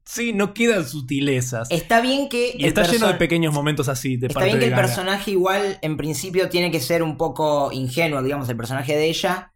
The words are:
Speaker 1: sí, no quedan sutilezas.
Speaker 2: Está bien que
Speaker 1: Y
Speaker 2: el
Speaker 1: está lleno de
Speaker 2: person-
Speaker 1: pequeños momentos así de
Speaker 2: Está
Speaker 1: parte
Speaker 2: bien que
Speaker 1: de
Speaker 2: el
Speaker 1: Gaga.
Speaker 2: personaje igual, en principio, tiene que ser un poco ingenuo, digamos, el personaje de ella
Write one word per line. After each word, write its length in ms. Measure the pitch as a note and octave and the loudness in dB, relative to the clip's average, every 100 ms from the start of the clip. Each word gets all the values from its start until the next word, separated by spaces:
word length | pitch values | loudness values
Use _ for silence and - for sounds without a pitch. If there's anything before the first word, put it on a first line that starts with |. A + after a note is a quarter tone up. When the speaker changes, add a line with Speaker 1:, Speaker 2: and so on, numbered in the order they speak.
Speaker 1:
sí, 300 | - - A#3 | -12 -6 -2
no 200 | G3+ G3 G3+ | 0 -2 2
quedan 300 | A#3 G#3+ C3 | 2 2 0
sutilezas. 840 | D3 B2+ C#3 C#3 C3 B2 A#2+ A#2+ | -6 -4 0 2 0 -2 -4 -2
Speaker 2:
Está 300 | C3 - A3+ | -2 2 2
bien 260 | B3+ C4+ C#4 | 4 0 0
que 260 | A#3+ A#3 - | -2 -2 0
Speaker 1:
Y 60 | |
Speaker 2:
el 60 | D3 | 0
Speaker 1:
está 120 | D#3+ | 2
lleno 220 | G#3 A#3 G#3+ | 4 4 2
de 60 | |
Speaker 2:
person- 40 | F3 | 2
Speaker 1:
pequeños 340 | E3+ E3+ D#3+ | 2 2 2
momentos 340 | D3 D3 D3 C3+ | 0 0 0 -2
así 280 | B2+ C3+ B2+ | -2 -2 -2
de 100 | B2+ | -2
Speaker 2:
Está 120 | C3+ | 0
Speaker 1:
parte 80 | F#3 | 2
Speaker 2:
bien 100 | - | 2
que 20 | |
Speaker 1:
de 40 | B2+ | 4
Speaker 2:
el 60 | |
Speaker 1:
Gaga. 120 | B2+ F#3 | 4 2
Speaker 2:
personaje 440 | - F#3 G3 G#3 | 0 -2 -4 0
igual, 460 | F#3+ F#3 G3 G3+ F#3+ | 2 2 2 -2 -4
en 140 | D#3 D3+ | -4 -4
principio, 520 | D3 D3+ F#3+ F3+ F3+ | -4 -6 -2 0 0
tiene 220 | F3 F3 | 0 0
que 80 | D#3+ | 0
ser 220 | B2+ E3+ | 0 0
un 120 | E3 D3+ | 0 -2
poco 560 | D#3+ - D#3 D3 C#3 | -4 0 0 2 0
ingenuo, 500 | C3 B2+ B2+ E3 C#3+ | -2 -4 0 0 0
digamos, 260 | C3 C#3+ B2+ | -2 -2 -4
el 80 | A#2+ | -4
personaje 380 | A2+ C3 C3+ D3+ | -4 -4 0 2
de 80 | D#3 | 2
ella 400 | E3 F#3+ F#3 - | 0 -2 -2 -8